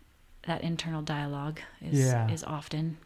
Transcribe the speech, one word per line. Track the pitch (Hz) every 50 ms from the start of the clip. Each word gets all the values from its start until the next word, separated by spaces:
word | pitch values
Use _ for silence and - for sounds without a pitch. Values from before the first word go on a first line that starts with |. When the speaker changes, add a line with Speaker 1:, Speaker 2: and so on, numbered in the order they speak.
| - - _ _ - - - - -
Speaker 1:
that | - 165 -
internal | - 170 170 156 - 170 160 156
dialogue | 151 151 151 147 143 143 143 143 143 151 156 - - - - -
is, | - 156 147 139
Speaker 2:
Yeah. | 131 131 123 117 113 113
Speaker 1:
is | 113 156 -
often. | - 156 143 143 - - 156 160 165 156 - -